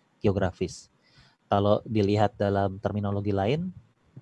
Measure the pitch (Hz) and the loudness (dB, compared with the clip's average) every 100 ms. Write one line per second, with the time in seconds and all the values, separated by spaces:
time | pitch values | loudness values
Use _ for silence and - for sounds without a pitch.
0 | _ _ 107 95 92 - 90 - - _ | _ _ 0 2 -2 -2 -8 -8 -20 _
1 | _ _ - _ - 101 101 104 - 107 | _ _ -20 _ -2 2 4 2 2 0
2 | 101 104 101 - 101 98 98 95 98 101 | 2 2 0 0 0 2 -2 -4 -6 -4
3 | 101 101 101 98 101 156 185 - _ _ | -4 -4 -2 -2 0 -2 -4 -10 _ _
4 | _ - | _ -20